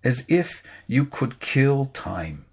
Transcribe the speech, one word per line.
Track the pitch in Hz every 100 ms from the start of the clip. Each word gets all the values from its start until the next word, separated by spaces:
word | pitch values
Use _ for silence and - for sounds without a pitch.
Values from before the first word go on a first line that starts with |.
"As | 127 123 -
if | 170 170 - - - _
you | 123
could | 143 - 135 -
kill | - 135 135 139 135
time" | - - 87 82 73 67